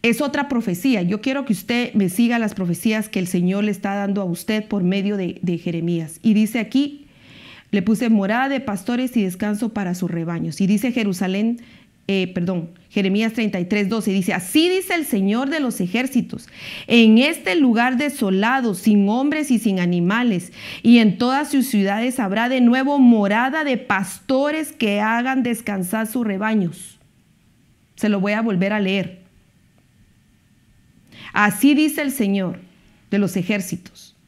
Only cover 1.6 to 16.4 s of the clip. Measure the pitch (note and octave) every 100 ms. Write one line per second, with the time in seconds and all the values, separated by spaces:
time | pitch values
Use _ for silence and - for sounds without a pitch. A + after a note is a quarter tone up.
1.6 | - A#3+ B3 G#3+ F#3 F3+ A#3 A#3 G#3+ G3+
2.6 | F3+ E3 A3+ G#3+ G#3+ G3 F3+ F#3 F3+ G3
3.6 | G#3 G3 G3 G3+ G3+ G3+ F#3 E3+ - G#3+
4.6 | G#3+ G3+ F3+ G3 G3 G3+ F3+ - F3 E3+
5.6 | F3 E3+ E3+ E3+ D#3 - A3+ G#3+ G#3+ A#3
6.6 | A3 C4 C#4+ - - - - - - -
7.6 | _ G3+ F#3 A3 A#3+ A3 F#3+ A3+ C4+ C#4
8.6 | C4+ G3+ - A#3+ B3+ B3 F#3+ F3+ G#3 G#3
9.6 | A#3 A3 F3+ F3+ F3 E3+ E3 E3+ E3 D3+
10.6 | F#3+ G#3 B3 A#3+ G3+ F3+ F#3 F#3+ A3+ A#3
11.6 | - - _ _ - G3 F#3 F#3 F3 F3+
12.6 | E3 - _ G3+ F#3+ G3+ A3+ A3+ G#3+ F#3
13.6 | F3+ G#3 G3 A3+ G#3+ F#3+ F#3 F#3 F3+ D4+
14.6 | E4+ F#4 F#4 F4 D4 G3+ G3 A3+ C#4 D#4+
15.6 | B3+ A3+ F3+ A3 C4 B3+ - -